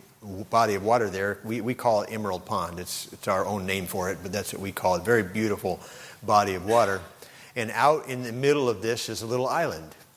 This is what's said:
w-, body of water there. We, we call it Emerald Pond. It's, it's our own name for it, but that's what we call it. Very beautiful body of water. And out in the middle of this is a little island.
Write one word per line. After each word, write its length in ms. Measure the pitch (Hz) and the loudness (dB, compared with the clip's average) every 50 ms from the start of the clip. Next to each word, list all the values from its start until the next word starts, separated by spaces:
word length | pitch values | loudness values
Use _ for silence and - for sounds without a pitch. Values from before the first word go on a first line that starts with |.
| - - _ _ | -16 -20 _ _
w-, 220 | 107 101 95 98 107 | -14 -10 -10 -10 -4
body 280 | - 113 113 117 107 101 | 2 4 4 4 4 2
of 80 | 95 | 0
water 260 | 98 110 120 123 110 98 | 2 2 2 4 2 0
there. 300 | 92 95 98 101 98 - - | -2 -2 -2 -2 -4 -4 -6
We, 160 | 123 139 117 | -6 -6 -4
we 140 | 104 123 127 | -4 -4 -4
call 280 | - - 120 110 104 | 0 2 2 2 2
it 60 | 104 - | 2 -2
Emerald 340 | 113 110 104 98 92 87 - | -4 -4 -4 -4 -4 -4 -4
Pond. 360 | - 110 95 85 85 85 87 | -4 -2 -2 -2 -4 -6 -8
It's, 320 | 90 - - - - - | -10 -8 -10 -10 -10 -12
it's 160 | - - - 107 | -16 -6 0 0
our 180 | 95 95 90 | 2 2 2
own 180 | 95 104 101 92 | 0 -2 -2 -2
name 220 | 95 95 98 90 | -2 -2 -2 -2
for 240 | 87 - 95 90 95 | -4 -4 -2 -2 -2
it, 80 | 92 78 | -4 -6
but 100 | 90 95 | -8 -6
that's 200 | 95 101 95 - | -6 -4 -6 -6
what 80 | - - | -8 -8
we 120 | 98 98 | -8 -8
call 240 | - - - 92 90 | -6 -2 2 2 2
it. 80 | 87 85 | 2 4
Very 180 | 110 120 113 | 4 4 4
beautiful 560 | 98 87 98 110 110 107 101 - - 95 85 - - - - - - - - - 107 | 4 2 0 0 0 0 0 0 -2 -4 -4 -4 -8 -14 -18 -18 -18 -18 -18 -8 0
body 300 | 104 107 104 101 98 95 | 4 4 6 6 4 0
of 120 | 90 87 | -2 0
water. 340 | 104 117 117 107 98 98 92 90 - - - - - - - - - - | 4 6 6 6 4 2 -2 -4 -10 -18 -20 -20 -20 -20 -20 -20 -10 -6
And 160 | 123 110 113 | -6 -4 -2
out 380 | 104 117 131 147 160 147 - 127 | 0 4 4 4 4 4 0 -6
in 160 | 127 127 123 | -6 -6 -6
the 80 | 117 | -6
middle 360 | 113 127 135 143 147 147 131 120 | -4 2 2 4 4 4 2 0
of 140 | 110 95 | 0 0
this 260 | 107 113 117 107 - - | 0 -2 -2 -2 -4 -6
is 140 | 110 - | -6 -6
a 40 | 113 | -4
little 200 | 113 123 123 131 | -2 -2 -2 0
island. 480 | 120 135 165 165 127 85 78 80 76 - - - - _ | 0 0 0 0 -2 -4 -6 -10 -14 -18 -20 -20 -20 _